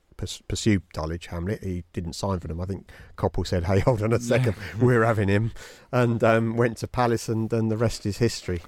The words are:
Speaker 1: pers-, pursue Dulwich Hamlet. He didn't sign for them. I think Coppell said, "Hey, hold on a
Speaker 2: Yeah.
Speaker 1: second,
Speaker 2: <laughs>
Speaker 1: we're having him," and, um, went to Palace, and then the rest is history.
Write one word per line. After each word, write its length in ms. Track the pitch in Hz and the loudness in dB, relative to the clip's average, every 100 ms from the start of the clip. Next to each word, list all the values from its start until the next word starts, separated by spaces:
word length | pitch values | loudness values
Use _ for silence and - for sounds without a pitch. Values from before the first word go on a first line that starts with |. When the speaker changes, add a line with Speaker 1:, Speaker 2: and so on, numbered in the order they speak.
| _ - | _ -12
Speaker 1:
pers-, 260 | - - - | -12 -10 -8
pursue 360 | 95 117 98 - | -2 2 2 0
Dulwich 360 | - 78 85 - | -8 -6 -6 -8
Hamlet. 340 | 85 90 - | -8 -6 -6
He 200 | 95 90 - | -6 -8 -8
didn't 220 | - 85 | -8 -8
sign 260 | - 98 92 | -6 -4 -4
for 80 | 85 | -4
them. 120 | 82 | -8
I 60 | 92 | -6
think 240 | 95 - - - - | -8 -10 -20 -20 -4
Coppell 300 | 98 - 87 | -2 -2 -2
said, 180 | 90 | -2
"Hey, 160 | 87 98 | 2 2
hold 220 | 135 110 | 4 2
on 100 | 107 | 2
a 40 | 113 | 0
Speaker 2:
Yeah. 40 | |
Speaker 1:
second, 320 | 120 123 120 92 98 | 2 2 2 -2 -8
Speaker 2:
<laughs> 140 | 104 | 2
Speaker 1:
we're 240 | 123 120 | 4 6
having 240 | 113 107 98 | 4 2 2
him," 240 | 104 113 - - - - | 2 0 -6 -16 -20 -4
and, 300 | 123 120 117 | 2 2 4
um, 340 | 113 113 113 113 | 4 4 2 2
went 200 | 120 110 | 0 0
to 100 | - | -4
Palace, 400 | - 120 113 - | 0 2 0 -2
and 200 | 110 110 | -2 0
then 200 | 113 110 | 0 0
the 80 | 110 | 0
rest 260 | 113 - | 0 -2
is 140 | 104 98 | -6 0
history. 420 | 117 - - 87 | 0 0 -6 -8